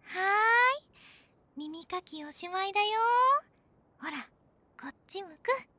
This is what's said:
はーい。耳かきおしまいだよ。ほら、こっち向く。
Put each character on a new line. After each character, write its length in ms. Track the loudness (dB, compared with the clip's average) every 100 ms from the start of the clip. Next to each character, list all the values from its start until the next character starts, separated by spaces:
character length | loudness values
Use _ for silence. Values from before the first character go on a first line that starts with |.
は 100 | -8
ー 40 | -2 0 2 4 4 4 0
い。 20 | _ -20 -20 -20 _ _ _ -14
耳 300 | -12 -12 -8
か 160 | -10
き 200 | -8 -14
お 80 | -12
し 160 | -12 -6
ま 160 | -4 -2
い 80 |
だ 80 | 0
よ。 180 | 0 2 4 4 4 4 0 _ _ _ _ _
ほ 60 | -12
ら、 240 | -10 -14 _ _ _ _ -18
こ 100 | -18
っ 60 | -18 _
ち 160 | -14
向 120 | -14 -8
く。 120 | -2 -2 -4